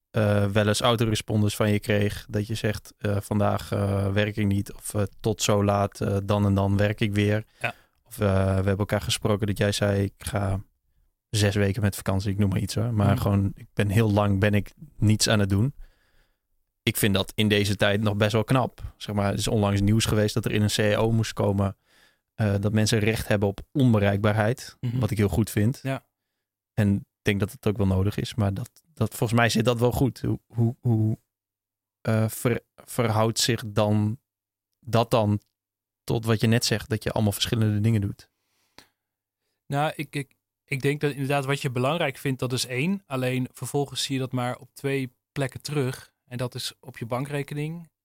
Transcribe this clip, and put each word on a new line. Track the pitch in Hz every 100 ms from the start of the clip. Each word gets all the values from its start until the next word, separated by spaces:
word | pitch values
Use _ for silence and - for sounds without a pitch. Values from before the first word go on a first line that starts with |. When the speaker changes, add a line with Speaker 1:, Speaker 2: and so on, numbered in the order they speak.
| _
Speaker 1:
eh, | 113 104 104 101
wel | 104 104
eens | 104
autoresponders | 123 117 113 107 - 110 104 -
van | 107
je | 104
kreeg. | - 104 101 - -
Dat | 107 104
je |
zegt, | 110 110 - - -
eh, | 104 101
"Vandaag, | - 107 101 101 -
eh, | 104 101 98 98
werk | 98 104 104
ik | 101
niet." | 101 -
Of, | - -
eh, | 104 98 -
"Tot | 113 104
zo | - 104
laat, | 101 101 101 -
eh, | 104 101
dan | 98 104 101
en |
dan | 98 98 101
werk | 104 107
ik | 110
weer." | 101 104 107 - _
Speaker 2:
Ja. | 117 - _ _
Speaker 1:
Of, | _ -
eh, | 101 95 95
we |
hebben | 95 98 98
elkaar | 104 104
gesproken | - - 110 101 104
dat | 98
jij | 104
zei, | - 104 101
"Ik | 98 -
ga | - 101 98 95 - _ _ _ _ _ _
zes | 104 101
weken | 101 98 95
met | 101 -
vakantie." | - 98 101
Ik | 98
noem | 101
maar | 107
iets | 101
hoor. | - 117
Maar | 107 101
Speaker 2:
Mhm. | 98
Speaker 1:
gewoon, | 110 101 98
ik | - -
ben | - 101
heel | 98 110
lang | 101 104 98
ben | 104
ik | 104 92 - - -
niets | 104 107 -
aan | 107
het | 98
doen. | 98 127 - - _ _ _ _ _ _ _ _ _
Ik | - -
vind | 110
dat | 95 -
in | - 107
deze | 104 101 101
tijd | 104 104
nog | 107 101
best | 107
wel | 110
knap. | 107 131 117 - - -
Zeg | -
maar, | 104 101
er | 95
is | 107
onlangs | 117 101 101
nieuws | 101 110
geweest | - 107 107
dat | -
er | -
in | 110
een | 104
C | -
A | 107 104
O | 113
moest | 113 110
komen, | - 104 98 98 - _ _ _ _ _
eh, | - 107 101
dat | 104
mensen | 107 107 113
recht | 104 110 -
hebben | 104 101
op | 98 -
onbereikbaarheid. | 147 127 107 101 101 104 107 107 131 - -
Speaker 2:
Mhm. | 123 123
Speaker 1:
Wat | 110
ik | 107
heel | 101
goed | 117 107
vind. | - 107 139
Speaker 2:
Ja. | 135 135 - _ _ _ _ _ _
Speaker 1:
En | - 101 101
ik | - _ -
denk | 98
dat | 101
het | - 107
ook | 104
wel | 95
nodig | 95 101 -
is. | -
Maar | - 101
dat, | 95 117 _ _
dat, | - 110
volgens | - 117 117
mij | 117
zit | 110
dat | 113 117
wel | 123
goed. | - 131 -
Hoe, | 120 104 _
hoe, | 113 117 127
hoe, | 123 110 110 110 _ _ _ _ _ _ _ _
eh, | - 110 110
ver-, | - 123 117 -
verhoudt | - - - 117 110 113 107
zich | - 113 107
dan | 104 104 107 107 117 _ _ _ _ _ _
dat | - 113 120
dan | 120 104 104 - _ _ _ _ _
tot | - 123
wat | 110 110
je | 113
net | 117
zegt, | - 110 -
dat | 110
je | -
allemaal | - 107
verschillende | - - 113 107 104
dingen | 110 110
doet? | 101 - - _ _ _ _ - - _ _ _ _ _ _ _ -
Speaker 2:
Nou, | 143 156 -
ik, | 151 147
ik, | 139 _ _ _
ik | - 139
denk | 139 147
dat | 147
inderdaad | 135 135 143
wat | 131 143
je | 143
belangrijk | 123 131 170 151 -
vindt, | 143 131
dat | 131
is | 123 -
één. | 127 165 196 -
Alleen | 135 127 131 127
vervolgens | - 120 143 135 127
zie | -
je | 135
dat | 127
maar | 127 123 123
op | 127
twee | - 139 139 127 _ _
plekken | - 131 -
terug. | - 151 127 - - _
En | _ 123
dat | 127
is | 123 - -
op | - -
je | 117
bankrekening | 123 143 143 139 147 151 170 165 _